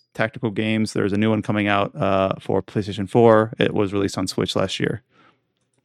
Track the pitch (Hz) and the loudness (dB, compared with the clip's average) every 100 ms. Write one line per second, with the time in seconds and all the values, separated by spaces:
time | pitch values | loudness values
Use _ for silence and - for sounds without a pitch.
0 | _ - 113 - 117 98 110 110 107 - | _ -4 -4 -2 -6 -4 -2 0 0 -2
1 | 104 101 110 110 101 107 104 101 101 - | -2 0 0 0 -2 -2 0 0 0 -2
2 | 98 95 95 - - 98 - 110 101 98 | 0 2 0 -2 -4 -4 -2 -6 -6 -6
3 | 95 123 117 110 110 - - - 101 101 | -2 4 6 6 4 0 -2 0 -2 -2
4 | 98 - 95 - 101 - 95 - - - | -2 -2 -6 -2 -2 -2 -2 -2 -4 -6
5 | _ _ _ _ _ _ _ _ | _ _ _ _ _ _ _ _